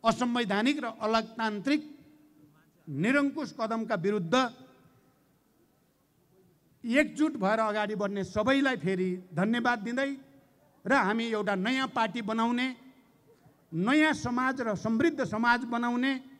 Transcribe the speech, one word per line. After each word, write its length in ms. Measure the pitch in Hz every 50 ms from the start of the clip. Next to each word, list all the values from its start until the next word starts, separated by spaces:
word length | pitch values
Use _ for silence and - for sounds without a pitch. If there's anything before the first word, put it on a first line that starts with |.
| -
असंवैधानिक 720 | 226 226 226 247 240 240 247 240 185 196 202 220 269 294 302 240
र 40 | 226 214 - 214
अलगतान्त्रिक 760 | 214 226 226 226 226 - - 226 220 214 208 - 269 294 302 302 - - - - - - _ - _ _ _ - - _ _ _ _ _ _ _
निरङ्कुश 640 | - 143 135 175 233 262 285 277 277 277 311 285 190 - -
कदमका 360 | 226 214 226 226 226 226 220
विरुद्ध 400 | 190 160 196 214 214 170 165 233 254 262 233 240 - - - - - _ _ _ _ _ _ _ _ _ _ _ _ _ _ _ _ _ _ _ _ _ _ _ _ _ _ _ _ _ _ _ _ _ _ _ _ _ _ _ _ -
एकजुट 500 | 233 233 285 311 294 - - 302 320 294
भएर 220 | 233 185 190 214 220
अगाडि 360 | 220 214 208 214 208 208 214
बढ्ने 280 | 185 202 202 202 196 180
सबैलाई 540 | 151 - 208 214 247 269 277 285 269 254
फेरि 320 | 180 143 185 190 185 185 185 180 180 180 - 165
धन्यवाद 440 | 156 190 220 233 240 233 247 240 233
दिँदै 320 | 196 233 240 262 277 277 277 262 - - - - _ _ _ _ _ _ _ _ _
र 80 | - 277
हामी 320 | 269 208 190 220 226 226 233
एउटा 260 | 220 208 208 202 202
नयाँ 320 | 190 185 233 262 269 269 -
पार्टी 300 | - 247 226 220 - 240 214
बनाउने, 440 | 196 220 226 226 233 240 240 254 262 247 - - - - - _ _ _ _ _ - - _ _ - _ _ _ _ 165
नयाँ 380 | 156 180 226 277 311 311 311 294
समाज 480 | - - 240 240 247 254 262 262 269
र 140 | 240 226 202
समृद्ध 440 | 170 185 220 226 220 339 339 311 - 254
समाज 400 | - 208 214 233 240 240 247 262
बनाउने 460 | 233 233 240 240 240 240 240 254 269 269 254 - - -